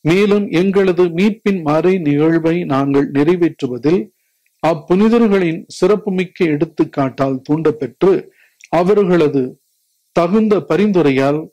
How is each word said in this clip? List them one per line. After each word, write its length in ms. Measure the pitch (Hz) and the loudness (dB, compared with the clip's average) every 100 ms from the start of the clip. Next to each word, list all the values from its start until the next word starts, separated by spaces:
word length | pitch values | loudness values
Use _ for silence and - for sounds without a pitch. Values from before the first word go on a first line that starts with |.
மேலும் 480 | 151 180 208 208 202 | 0 2 2 0 0
எங்களது 600 | 160 190 196 190 175 180 | 0 0 2 0 2 0
மீட்பின் 540 | 165 208 208 214 190 | 2 0 0 -4 -2
மறை 360 | 156 156 170 190 | 0 0 2 0
நிகழ்வை 680 | 151 143 156 165 160 170 | 0 0 2 2 0 -2
நாங்கள் 460 | 170 135 139 139 143 | -2 -2 0 0 0
நிறைவேற்றுவதில் 960 | 139 147 180 170 147 135 123 143 180 214 _ _ _ _ _ 156 | 0 0 2 0 -2 -8 -4 0 -2 -4 _ _ _ _ _ -4
அப்புனிதர்களின் 960 | 165 - 185 220 233 226 196 175 165 - | -4 -2 0 2 4 2 2 0 -4 -10
சிறப்புமிக்க 800 | - 185 214 202 185 185 - | -4 0 0 -2 -6 -6 -4
எடுத்துக்காட்டால் 960 | 170 147 160 - 156 - 135 120 139 131 131 | -2 -2 -4 -4 -4 -2 -4 -2 -4 -4 -4
தூண்டப்பெற்று 800 | 151 151 143 131 - 180 185 - _ _ _ _ | -2 -2 -2 -8 -2 0 0 -4 _ _ _ _
அவர்களது 920 | 160 175 208 196 175 151 139 127 135 _ _ _ _ _ | -2 0 0 2 2 2 0 -4 -8 _ _ _ _ _
தகுந்த 440 | - 170 208 220 208 | -2 0 0 2 0
பரிந்துரையால் 920 | 147 160 208 185 147 135 135 147 165 | 0 0 0 2 2 2 0 -2 -6